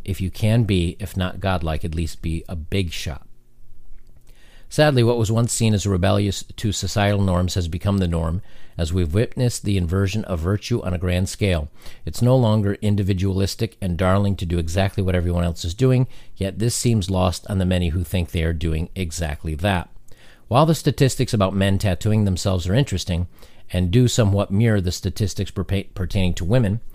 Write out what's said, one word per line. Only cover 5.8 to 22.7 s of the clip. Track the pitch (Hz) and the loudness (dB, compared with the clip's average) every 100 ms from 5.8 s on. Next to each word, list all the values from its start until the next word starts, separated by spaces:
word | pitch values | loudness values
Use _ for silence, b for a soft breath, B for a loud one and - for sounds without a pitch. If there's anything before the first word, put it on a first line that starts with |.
| 101 | 2
rebellious | 95 92 101 101 - - - | 2 2 2 0 -2 -8 -6
to | 107 | -4
societal | 92 92 101 101 101 | -2 -2 0 2 2
norms | 98 90 90 | 2 2 0
has | - 82 | -2 -2
become | 90 95 98 | -2 0 2
the | 87 | 2
norm, | 82 82 85 - B B B | 0 -2 -4 -6 B B B
as | 82 | -2
we've | 92 85 | 0 2
witnessed | 92 123 - 123 - | 2 0 0 -2 -2
the | - 98 | -2 0
inversion | 85 95 98 104 - | 2 0 0 0 -4
of | 90 | -2
virtue | 82 104 - 117 | 0 -2 0 -2
on | - 90 | -2 -2
a | |
grand | 90 90 101 | 0 0 -2
scale. | - 101 85 73 B B B - | -2 0 0 -2 B B B -8
It's | - | 0
no | 120 131 | 4 4
longer | 113 110 101 101 | 4 2 2 0
individualistic | 104 104 95 95 98 95 95 - 113 - | 0 2 2 2 0 0 0 -2 -6 -4
and | 95 85 | -4 0
darling | 92 98 101 92 | 2 4 2 0
to | 85 | -2
do | 87 | -2
exactly | 80 85 98 - | 0 0 0 0
what | 92 | 0
everyone | 90 87 87 | 0 0 0
else | 87 85 | 0 -2
is | 85 92 | -4 0
doing, | 131 127 127 B B - | 2 4 2 B B -6
yet | 98 - | -6 -2
this | 117 | -2
seems | - 123 113 92 | 0 2 2 2
lost | 92 92 90 - | 2 2 0 -4
on | 98 | -2
the | 90 | 2
many | 90 87 | 2 0
who | 87 | -2
think | 87 92 82 | -2 -2 -2
they | 90 | -2
are | 82 | 0
doing | 80 80 78 82 - | 0 -2 -2 -4 -6
exactly | 87 - 80 73 80 | -6 -4 -6 -6 -6
that. | 76 101 92 - - - B B B B | -4 0 -2 -4 -12 -16 B B B B
While | 120 156 | 2 4
the | |
statistics | 160 151 - 139 - 123 110 | 2 0 2 2 2 0 2
about | 95 98 | 2 2
men | 98 98 | 2 2
tattooing | 104 87 107 107 101 | 0 0 2 2 2
themselves | 92 101 92 | 0 0 0
are | 82 | 2